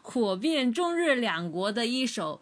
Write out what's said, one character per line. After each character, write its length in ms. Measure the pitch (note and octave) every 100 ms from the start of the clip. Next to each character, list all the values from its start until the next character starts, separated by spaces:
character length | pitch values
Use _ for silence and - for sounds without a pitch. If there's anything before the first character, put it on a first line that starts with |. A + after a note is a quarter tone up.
火 360 | - B3+ G#3 F#3+
遍 340 | C#4+ D#4 B3+
中 240 | A#3 F4 E4+
日 200 | E4+ B3+
两 360 | A3+ E3 F3
国 180 | E3 G3
的 160 | A3 A#3
一 220 | B3+ B3+
首， 320 | - D#3 -